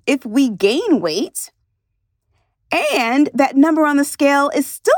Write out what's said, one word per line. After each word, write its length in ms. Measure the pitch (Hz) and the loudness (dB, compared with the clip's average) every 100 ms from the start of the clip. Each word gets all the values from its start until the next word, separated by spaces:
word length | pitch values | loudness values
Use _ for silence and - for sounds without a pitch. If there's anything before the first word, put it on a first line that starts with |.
| - | -4
if 200 | 269 233 | -4 -2
we 240 | 233 262 | -2 0
gain 500 | 185 196 277 453 247 | 0 0 0 0 0
weight. 500 | 165 175 349 - - _ _ _ _ _ _ _ _ _ _ _ - 330 587 | -2 -4 -6 -8 -14 _ _ _ _ _ _ _ _ _ _ _ -8 -4 -2
And 360 | 427 233 269 294 | -2 0 0 0
that 220 | 247 269 269 | 0 0 4
number 300 | 320 311 302 | 4 4 2
on 120 | 285 | 0
the 80 | 285 | -2
scale 440 | - 285 285 285 - | 0 2 2 0 -2
is 100 | - | -6
still 280 | - - | -4 0